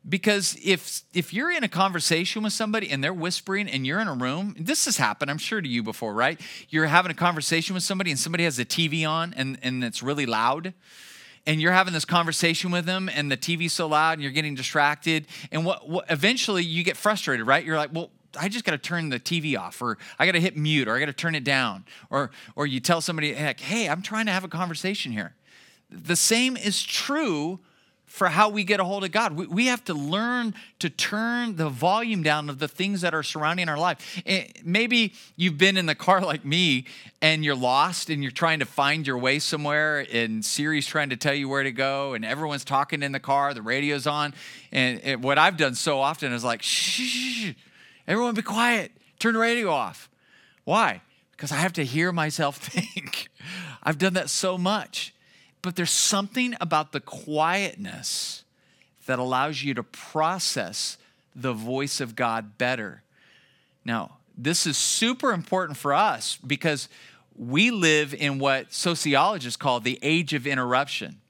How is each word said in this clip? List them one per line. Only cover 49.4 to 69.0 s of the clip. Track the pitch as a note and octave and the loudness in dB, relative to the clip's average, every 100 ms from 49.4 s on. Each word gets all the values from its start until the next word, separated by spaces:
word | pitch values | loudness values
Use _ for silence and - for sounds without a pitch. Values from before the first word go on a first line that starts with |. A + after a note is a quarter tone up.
| A3+ A#3+ G3+ | 2 2 2
off." | D3 G2+ D#2 - _ _ _ _ _ | 0 -2 -8 -20 _ _ _ _ _
Why? | - G3 F#3+ F2+ _ _ _ | 0 4 4 0 _ _ _
Because | - C#3+ | -10 -4
I | C#3+ | 0
have | F3+ | 0
to | F3 | 0
hear | C3+ C#3+ F3+ | -2 0 0
myself | E3+ D#3 D3 C#3+ C#3 | 0 -2 0 -2 -2
<laughs> | |
think. | - F3+ - F#3+ C#3 - - _ D3+ F#3 E3 B2 | -6 -6 -4 -10 -10 -10 -10 _ -14 -12 -12 -6
I've | - D3+ | -4 0
done | F#3+ | 0
that | F3+ C#3 | 0 -2
so | - F#3+ F3+ | -2 -2 0
much. | F3+ G#3 - - - _ _ - _ _ | 0 0 -2 -10 -10 _ _ -20 _ _
But | F3+ F3+ | -8 -2
there's | E3+ | 0
something | - - G3+ G3+ B3+ B3 - | 2 2 2 0 -2 -2 -2
about | D#3 D#3+ D3+ | 0 0 0
the | D3 | -8
quietness | - - - D3+ D#3+ F#3+ G3 - F#3 - - - - - _ _ _ _ _ _ - | -8 -14 -4 0 2 2 -2 -6 -12 -8 -6 -4 -6 -10 _ _ _ _ _ _ -4
that | B2+ | -2
allows | B2+ B2+ D3 C#3+ | 0 0 0 -2
you | C#3 | -4
to | B2 | -4
process | A2 - - D#3 D#3+ F#3 - - F#2 G#2 - - _ _ _ C3 | -8 -16 -6 0 0 0 -2 -2 -4 -6 -6 -8 _ _ _ -6
the | B2+ | -4
voice | A2 A#2 C3 C#3 - | -4 -4 -2 -2 -4
of | B2+ A2 | -6 -2
God | A#2+ A2+ G#2 G#2 | -2 -2 -6 -2
better. | B2 B2+ G#2 C2 _ _ _ _ _ _ _ _ | -2 -2 -6 -12 _ _ _ _ _ _ _ _
Now, | - A2+ E2+ - _ - | -4 -4 -4 -14 _ -4
this | B2 E3+ E3 | 0 0 0
is | C#3 | 0
super | - - A#3 B3+ C4+ | 0 2 0 2 0
important | F#3 - F#3 E3+ C#3 | 0 0 -2 -2 -4
for | C#3+ | 2
us | C#3+ G#3 A#2 - - C3 | 4 4 0 -6 -8 -4
because | C#3+ E3 C#3 - - - - _ - | 0 0 -2 -6 -16 -20 -20 _ -12
we | A#2+ C#3 A#3 | 0 4 4
live | A3 E3 D3+ D3 | 4 6 6 2
in | C#3+ D3 C#3 | -2 -2 2
what | C#3 C3+ - | 2 2 -2
sociologists | - F3+ D#3+ | -4 -2 0